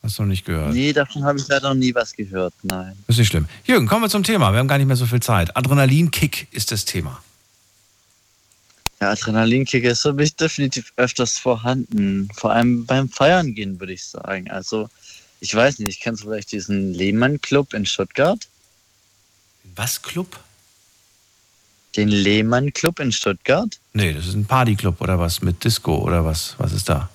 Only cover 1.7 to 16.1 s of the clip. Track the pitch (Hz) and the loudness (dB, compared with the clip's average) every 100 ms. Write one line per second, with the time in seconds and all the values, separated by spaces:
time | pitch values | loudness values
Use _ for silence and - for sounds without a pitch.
1.7 | 135 127 120 113 - 101 95 90 _ 95 | 2 2 0 -2 -6 -8 -4 -4 _ -8
2.7 | 92 92 98 101 117 110 85 78 - - | -6 -8 -14 -2 2 2 2 -4 -6 2
3.7 | - 117 214 220 208 190 220 110 107 131 | 2 4 2 2 0 0 2 4 4 2
4.7 | 139 135 127 123 120 - 107 85 - 127 | 4 4 2 2 0 2 2 2 0 2
5.7 | 143 135 143 170 - 147 - - - - | 4 6 6 4 2 -2 -2 -10 -6 -4
6.7 | 104 - 92 80 - _ _ _ _ _ | -4 -4 -4 -6 -10 _ _ _ _ _
7.7 | _ _ _ _ _ _ _ _ _ _ | _ _ _ _ _ _ _ _ _ _
8.7 | _ - _ 101 107 - 110 113 123 135 | _ -12 _ -4 -2 0 2 2 2 2
9.7 | 127 123 120 147 139 147 - 160 - 139 | 0 2 0 0 2 0 0 -4 0 -2
10.7 | 127 - - 123 - 120 - 131 117 120 | -4 -8 -2 -2 0 -2 -2 -2 -2 0
11.7 | 131 120 107 98 98 101 - 110 113 120 | -2 -2 0 0 0 -4 -4 0 2 4
12.7 | 120 117 131 131 - 143 180 156 107 98 | 2 0 -2 -2 2 4 4 2 -4 -8
13.7 | 92 92 90 - - - 95 90 95 92 | -8 -10 -12 -14 -14 -8 -8 -6 -10 -6
14.7 | 110 107 _ - - _ _ 107 107 131 | -6 -6 _ -20 -20 _ _ -4 2 2
15.7 | 139 104 - - | 2 -10 -8 -8